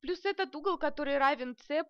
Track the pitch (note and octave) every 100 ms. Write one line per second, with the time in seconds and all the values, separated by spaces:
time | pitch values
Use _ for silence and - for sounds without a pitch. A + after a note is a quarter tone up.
0 | C#4 F4+ G4 F#4+ F#4+ D4+ F#4+ F4 D4+ D4
1 | C#4+ C#4 C4+ C#4+ B3+ A#3+ - D4